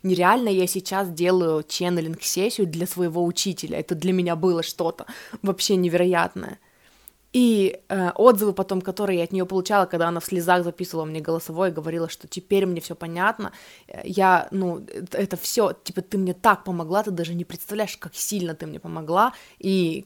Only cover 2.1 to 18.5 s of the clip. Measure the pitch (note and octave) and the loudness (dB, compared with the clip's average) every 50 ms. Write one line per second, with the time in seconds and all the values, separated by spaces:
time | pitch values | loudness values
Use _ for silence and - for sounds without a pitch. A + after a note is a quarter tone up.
2.1 | E3 - - - - F3+ G3 B3 - - G3 E3 D#3 E3 F3 F3+ - F3+ F3+ E3+ | -6 -6 -6 -4 -2 0 0 0 0 0 -2 -2 -2 -2 -4 -4 -2 -2 -2 0
3.1 | D#3+ F3 F3 E3+ F3 - - G3 F3 - - D#3 D#3 D3+ D#3 - F3+ D#3 D#3+ F#3 | 0 0 0 0 0 -2 -2 -4 -4 -4 -6 -6 -6 -6 -4 -4 -4 -2 0 0
4.1 | F#3 F#3 F3 E3+ E3+ E3 F3 F#3 F3 E3 D#3+ - - - E3+ E3 E3 - - - | 2 2 2 0 0 2 2 2 2 2 -2 -4 -4 -2 -2 -2 -4 -6 -10 -16
5.1 | - - - - - - - G3 F#3+ F#3+ - - G3+ F#3 F3+ F3 E3 F3 F3+ F#3 | -16 -18 -16 -16 -10 -4 -2 -2 -2 0 0 2 2 4 4 4 4 4 4 4
6.1 | F3+ E3+ E3+ F3 - F#3 - - - - _ _ _ _ _ _ _ _ _ - | 4 2 2 0 -2 -8 -12 -12 -14 -16 _ _ _ _ _ _ _ _ _ -20
7.1 | - _ _ _ - B3 B3 A#3 A3+ G3+ F#3+ F#3 - - _ - F#3+ F#3+ F3+ F3 | -20 _ _ _ 2 4 6 6 6 4 4 2 0 -4 _ -6 -2 -2 -2 0
8.1 | - - G#3+ B3+ A#3 G3 G#3+ G#3 F#3 F#3+ F#3+ - G3 F#3 F#3 F#3+ F#3 - G#3 G3 | 2 6 8 8 8 6 4 0 0 -2 -2 -2 -2 -4 -4 -4 -6 -4 -2 0
9.1 | F#3 F3 E3 - F#3+ F#3+ F3+ F#3 F#3+ F#3 F#3 G#3 G#3 G3+ F3+ - F3+ E3 E3+ E3+ | 0 0 0 -2 -2 -2 -2 -2 -2 -2 0 2 4 4 4 4 2 0 0 0
10.1 | E3+ E3+ - - F#3 F3 E3 F3+ F3+ F3+ E3+ E3+ E3+ - F#3 - - D#3+ D#3+ D#3 | -2 -4 -4 -4 -2 0 2 4 4 2 2 0 -4 -6 -8 -6 -6 -6 -6 -6
11.1 | D#3 D#3+ D3+ E3 E3 E3 - - D#3+ E3+ F#3+ F3+ D#3+ D#3 D3+ E3 E3 E3+ E3 D#3+ | -6 -6 -4 -2 -4 -4 -4 -6 -4 -2 -2 -2 -2 -4 -6 -4 -4 -4 -4 -6
12.1 | - - - D3 - F#3 - - G3 G3 G3 F#3 F3 E3 - - E3+ - E3+ E3 | -8 -12 -16 -14 -12 -10 -2 0 2 2 2 2 -2 -4 -8 -10 -12 -10 -10 -8
13.1 | E3 F3 F#3+ G#3+ A3 - G3+ - - - - - - - _ - - - - - | -4 0 0 0 0 -2 -6 -10 -10 -14 -20 -20 -20 -20 _ -18 -16 -12 -10 -4
14.1 | F3+ G3 F#3+ F#3 F3+ E3+ - - - F#3+ F#3 F3 E3+ - - - - - F3+ - | 0 4 6 6 6 6 4 0 -2 -2 -2 -2 -2 -4 -8 -12 -12 -12 -10 -6
15.1 | - - G3 - F#3 F3 - - - A#3+ G#3 E3 - - - - - F#3 F3+ - | -4 -2 -2 -2 -4 -6 -6 -2 0 2 2 2 0 -4 -10 -10 -8 -8 -6 -4
16.1 | - F#3+ F#3+ F3+ F3 F3+ - A3 G3 F#3+ - F#3+ F3+ E3+ E3 D#3 F#3 G#3 A3 G#3 | -2 -2 0 -2 0 2 4 4 4 4 0 -6 -6 -4 -4 -2 -2 -2 -2 -2
17.1 | F3+ E3 E3 E3 F3 F3 F3 - - - - - G#3+ G#3+ G#3 F#3 - - - D#3+ | -4 -4 -4 -4 -4 -6 -6 -8 -10 -14 -10 -6 -4 -4 -4 -4 -6 -12 -16 -14
18.1 | - - - - G#3 G3 F3 E3 | -10 -10 -6 -4 -4 -4 -4 -4